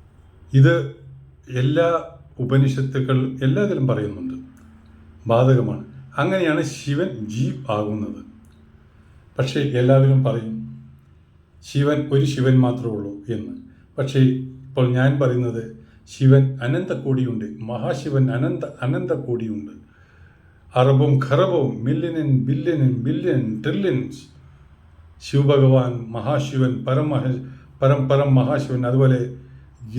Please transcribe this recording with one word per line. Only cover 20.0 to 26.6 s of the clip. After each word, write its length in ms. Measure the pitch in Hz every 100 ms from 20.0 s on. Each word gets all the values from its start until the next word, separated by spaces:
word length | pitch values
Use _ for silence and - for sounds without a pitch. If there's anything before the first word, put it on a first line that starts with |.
| _ _ - _ _ _ - 127
അറബും 320 | 131 135 143 131 -
ഖറബും 420 | 147 190 170 127 107 123
million 280 | 160 170 160
and 100 | 139 127 131
billion 320 | - 170 151 127
and 100 | 113 131
billion 360 | 170 180 131 110 104
trillions 500 | 151 196 185 127 - - - - - - - _ _ - - - -
ശിവഭഗവാൻ, 680 | 139 139 139 131 131 123 117 110
മഹാശിവൻ, 580 | 113 120 139 - 131